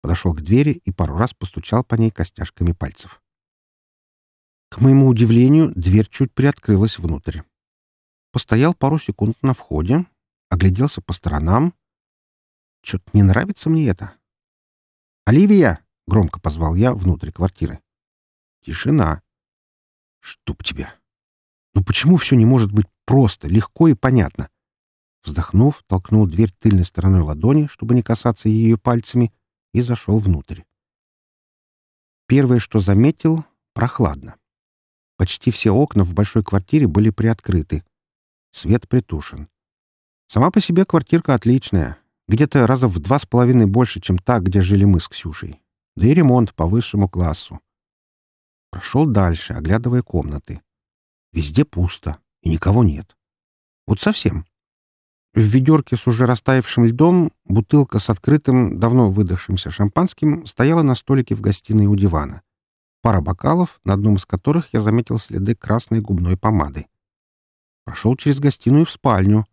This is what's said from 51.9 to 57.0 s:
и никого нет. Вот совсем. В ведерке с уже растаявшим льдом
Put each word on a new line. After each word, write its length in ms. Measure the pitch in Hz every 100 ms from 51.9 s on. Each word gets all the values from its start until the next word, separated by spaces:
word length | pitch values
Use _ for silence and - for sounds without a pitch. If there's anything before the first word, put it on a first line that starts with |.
| - - 73 _ _
и 80 | 85
никого 340 | 82 - 107
нет. 340 | 110 71 - _ _ _ _ _ _ _ -
Вот 120 | -
совсем. 460 | - 214 - 80 - _ _ _ _ _ _ _ _
В 60 | -
ведерке 560 | 107 127 131 156 - 123
с 120 | -
уже 180 | 113 123
растаявшим 600 | 123 - 131 120 - 117
льдом 460 | 120